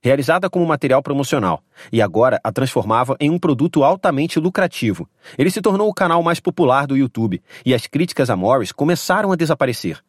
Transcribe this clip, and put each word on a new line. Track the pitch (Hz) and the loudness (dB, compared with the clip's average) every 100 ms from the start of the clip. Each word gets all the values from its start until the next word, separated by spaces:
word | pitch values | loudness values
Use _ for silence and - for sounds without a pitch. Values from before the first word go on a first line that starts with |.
realizada | 123 139 135 175 185 | 2 0 2 0 0
como | 180 | -2
material | 170 147 139 131 | 0 0 2 0
promocional, | 135 139 139 143 95 80 _ _ - | 0 -4 -2 -2 0 -4 _ _ -4
e | 113 | 0
agora | 101 85 127 123 | 2 4 2 2
a | 110 | -2
transformava | 107 131 - 101 113 127 135 | -2 -2 -2 0 0 0 -2
em | 147 | -2
um | 175 | 0
produto | 170 127 165 160 | 0 0 0 2
altamente | 139 190 190 139 160 - | 2 2 0 0 -2 -2
lucrativo. | 165 185 185 - 117 95 - _ - - | -2 0 -2 -2 -4 -4 -10 _ -18 -2
Ele | 151 | 0
se | 214 | 2
tornou | 208 196 208 | 0 2 0
o | |
canal | 196 185 170 | 0 2 2
mais | 170 170 | 0 0
popular | - - 151 135 143 | -2 0 2 2 0
do | 135 | 0
YouTube, | 131 - 113 90 _ - | -2 -2 -2 -4 _ -8
e | - | -2
as | 123 - | -2 -2
críticas | 147 170 - 127 | -4 -2 -2 -2
a | 98 | 0
Morris | 98 131 95 | 2 2 0
começaram | - 143 175 - 185 202 | -2 -2 -2 0 0 0
a | 180 | 0
desaparecer. | 160 165 143 120 92 78 | 0 0 -2 -2 -8 -10